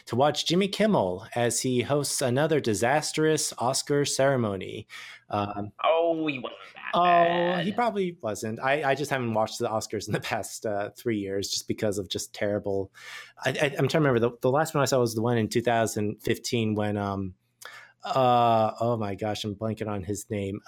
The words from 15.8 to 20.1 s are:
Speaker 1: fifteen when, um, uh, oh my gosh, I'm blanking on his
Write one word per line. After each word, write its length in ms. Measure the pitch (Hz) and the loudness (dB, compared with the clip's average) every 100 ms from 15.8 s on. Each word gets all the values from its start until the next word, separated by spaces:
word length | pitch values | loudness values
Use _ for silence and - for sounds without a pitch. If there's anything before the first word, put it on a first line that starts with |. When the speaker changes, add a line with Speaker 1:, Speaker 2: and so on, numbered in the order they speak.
| 110 110 104 107 | 2 0 -4 -4
Speaker 1:
fifteen 520 | - 110 - 120 110 | -2 -2 -2 -2 0
when, 220 | 104 104 104 | 0 0 -2
um, 380 | 101 98 95 92 _ _ - - - _ | -2 -4 -6 -12 _ _ -20 -20 -20 _
uh, 680 | 202 135 127 120 117 113 110 - | -2 2 4 6 6 6 2 0
oh 160 | 117 117 | 0 0
my 180 | 104 | -2
gosh, 300 | 98 107 104 | -4 -4 -4
I'm 100 | 107 | -6
blanking 320 | 98 113 107 110 | -4 -4 -4 -4
on 160 | 104 | -4
his 260 | 92 | -4